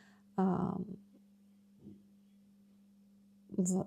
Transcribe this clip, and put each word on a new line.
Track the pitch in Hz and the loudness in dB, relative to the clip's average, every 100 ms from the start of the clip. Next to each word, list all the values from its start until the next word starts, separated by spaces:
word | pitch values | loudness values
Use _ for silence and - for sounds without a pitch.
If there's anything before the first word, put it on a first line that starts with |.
| - - - - | -20 -20 -10 2
а, | 190 180 - - - - - - - - - - - - 104 - - - - - - - _ - _ _ - - _ - - | 2 4 0 -2 -6 -10 -16 -20 -20 -20 -20 -20 -20 -20 -20 -20 -20 -20 -20 -20 -20 -20 _ -20 _ _ -20 -20 _ -20 -12
в-, | - 180 185 | -2 0 0